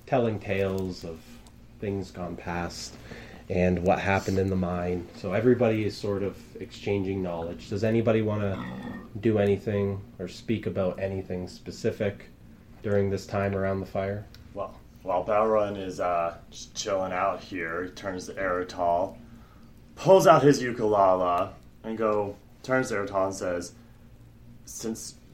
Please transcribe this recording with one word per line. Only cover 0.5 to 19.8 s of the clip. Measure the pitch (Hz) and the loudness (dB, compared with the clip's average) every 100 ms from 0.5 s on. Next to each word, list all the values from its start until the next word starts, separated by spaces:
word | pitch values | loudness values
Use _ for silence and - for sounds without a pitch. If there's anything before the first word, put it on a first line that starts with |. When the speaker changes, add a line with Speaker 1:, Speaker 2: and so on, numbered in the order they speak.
| 98 98 95 92 87 | 0 0 0 -2 -6
Speaker 1:
of | 87 80 - - - - - - | -10 -12 -16 -20 -20 -20 -20 -8
things | 104 98 92 | -4 -4 -6
gone | 90 87 87 | -8 -8 -8
past | - 87 85 - - - - - - - - | -6 -4 -4 -8 -12 -14 -18 -16 -16 -18 -2
and | 92 90 87 | 2 4 4
what | 90 - | 4 2
happened | 98 98 - 95 | 4 2 2 0
in | 95 | 2
the | 92 | 0
mine. | 90 90 90 90 85 - | -2 -2 -2 -4 -6 -10
So | 101 | -4
everybody | 101 123 117 117 110 | 2 4 6 4 2
is | 104 - | -2 -4
sort | 104 98 | -4 -2
of | 98 - - - | -4 -8 -16 -14
exchanging | 95 - - 101 95 98 | -14 -8 -2 0 0 -2
knowledge. | 90 85 85 90 - | -4 -4 -6 -10 -8
Does | 101 | -2
anybody | 110 113 113 110 | 2 4 4 2
wanna | 107 104 101 92 62 - - - - 107 | 2 0 -2 -4 -6 -10 -10 -12 -12 -2
do | 110 107 | 2 4
anything | 101 98 - 101 101 98 - - | 4 2 0 0 0 -4 -10 -12
or | 90 | -12
speak | - - 107 104 | -10 -4 -4 -2
about | 95 92 87 | -2 -2 -2
anything | 98 95 92 90 92 | -4 -4 -6 -8 -8
specific | - - - 113 - 101 - - - - - - - | -12 -16 -4 -4 0 -2 -4 -14 -20 -20 -20 -20 -10
during | 110 101 98 | 0 2 2
this | 95 - | -2 -2
time | 101 98 98 | -2 0 0
around | 95 98 | -2 -2
the | 92 | -4
fire? | 98 98 104 107 - - | -4 -4 -6 -10 -18 -14
Speaker 2:
Well, | 101 - - - - | -10 -10 -12 -20 -12
while | 90 90 | -2 -2
Balrun | 113 104 110 107 104 101 | 2 2 4 4 2 -2
is, | 92 87 | -6 -2
uh, | 90 85 85 - - | 0 0 0 -4 -16
just | - - | -18 -14
chilling | - 107 95 92 | -8 -2 -2 -2
out | 90 98 90 | 0 0 -2
here, | - 92 82 85 | -8 -6 -4 -4
he | 90 | -6
turns | - 98 92 82 | -8 -8 -8 -10
to | |
Eritol, | - 95 90 90 90 87 85 95 - - - - - - - | -4 -2 -2 -4 -2 2 2 0 -6 -18 -20 -20 -20 -20 -20